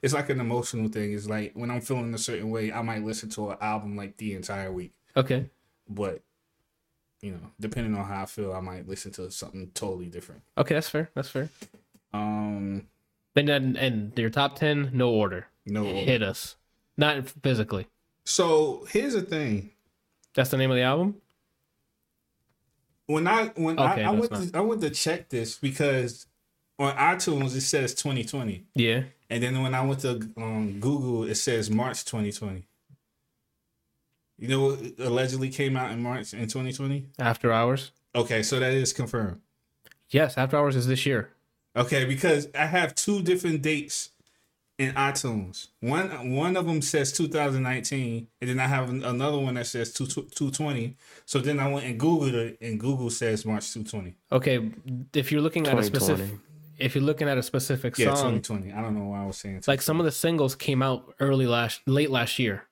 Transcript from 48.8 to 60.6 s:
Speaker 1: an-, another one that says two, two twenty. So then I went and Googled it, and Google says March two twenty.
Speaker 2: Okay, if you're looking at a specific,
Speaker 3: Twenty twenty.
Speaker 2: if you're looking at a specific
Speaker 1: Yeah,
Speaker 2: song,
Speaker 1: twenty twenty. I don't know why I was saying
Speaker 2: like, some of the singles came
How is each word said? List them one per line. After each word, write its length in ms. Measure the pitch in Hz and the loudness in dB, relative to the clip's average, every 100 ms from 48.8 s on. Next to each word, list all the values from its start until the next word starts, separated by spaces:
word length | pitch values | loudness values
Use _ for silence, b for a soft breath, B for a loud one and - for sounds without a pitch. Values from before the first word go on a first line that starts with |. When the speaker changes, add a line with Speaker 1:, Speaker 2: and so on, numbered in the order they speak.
| 127 | 0
Speaker 1:
an-, 140 | 127 | -2
another 360 | 127 123 139 147 | -2 -2 0 0
one 160 | 135 123 | 0 -2
that 100 | 117 | -4
says 260 | 123 113 | -4 -4
two, 140 | - 135 | -4 -4
two 460 | - - - 143 | -4 -6 -4 -2
twenty. 440 | 131 151 135 117 - B B B | -2 -2 -2 -4 -8 B B B
So 140 | 139 | 0
then 200 | 127 147 | 2 0
I 80 | 135 | 0
went 140 | 139 127 | -2 -4
and 120 | 113 | 2
Googled 340 | 151 170 139 | 4 4 4
it, 240 | 120 113 - | 0 -2 -6
and 180 | 117 107 | -6 -2
Google 300 | 120 135 120 | 0 0 -2
says 340 | 113 117 107 | -2 0 0
March 300 | 110 107 - | 0 -4 -4
two 100 | 117 | -8
twenty. 320 | 107 110 90 90 _ | -8 -8 -8 -14 _
Speaker 2:
Okay, 400 | 131 131 127 110 - - 123 131 | 2 4 2 0 -6 -8 -8 -2
if 180 | 151 135 | -2 0
you're 100 | 151 | 2
looking 240 | 156 165 151 | 2 2 2
at 100 | 123 | 4
a 40 | |
specific, 340 | 104 131 98 95 98 | 4 2 2 2 0
Speaker 3:
Twenty 20 | |
twenty. 120 | 104 - - - - | -6 -14 -20 -20 -2
Speaker 2:
if 160 | 131 139 | 0 2
you're 80 | |
looking 240 | 139 151 147 | 2 2 2
at 120 | 135 | 2
a 40 | |
specific 540 | 120 135 127 131 123 - | 0 -2 0 -2 -2 2
Speaker 1:
Yeah, 160 | 117 | 4
Speaker 2:
song, 260 | 143 135 110 | 4 4 2
Speaker 1:
twenty 0 | |
twenty. 300 | - 104 95 | 0 -6 -6
I 100 | 101 | -6
don't 140 | 113 104 | -2 -2
know 80 | 101 | -2
why 180 | 101 | -4
I 20 | 101 | -6
was 120 | 95 | -6
saying 260 | 101 95 - | -8 -4 0
Speaker 2:
like, 140 | 135 | 0
some 180 | - 160 | 2 2
of 60 | 165 | 2
the 60 | |
singles 420 | 135 165 165 135 | 2 0 4 2
came 280 | 131 | 0